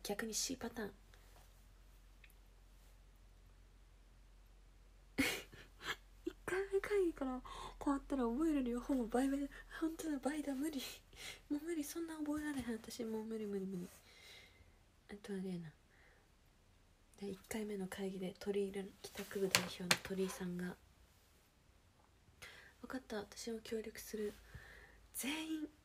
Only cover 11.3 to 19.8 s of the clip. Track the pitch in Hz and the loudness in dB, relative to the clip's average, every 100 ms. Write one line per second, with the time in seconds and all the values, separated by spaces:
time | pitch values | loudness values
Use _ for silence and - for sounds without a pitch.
11.3 | - - 294 320 330 285 339 330 311 294 | -12 -4 -2 0 -2 -2 -4 -4 -2 0
12.3 | 302 302 277 233 220 - - 226 220 220 | 0 0 0 0 -2 -4 -6 -2 -2 -2
13.3 | 220 208 196 190 185 185 - - - - | -2 0 0 -2 -4 -6 -10 -20 -20 -18
14.3 | - - - - - - - - 202 208 | -18 -20 -20 -20 -20 -20 -20 -14 -12 -4
15.3 | 196 190 175 160 - - - - - - | -4 -2 -4 -6 -12 -20 -20 -20 -20 -20
16.3 | - - - - - - - - - 202 | -20 -20 -20 -20 -20 -20 -20 -20 -10 -8
17.3 | 190 - 220 208 202 185 - 190 190 185 | -8 -4 -2 0 -2 -2 -2 -2 0 -4
18.3 | - 208 202 196 196 190 - - - 196 | -2 0 2 2 0 -6 -8 -12 -8 -4
19.3 | 202 190 185 180 - | 0 6 6 4 -4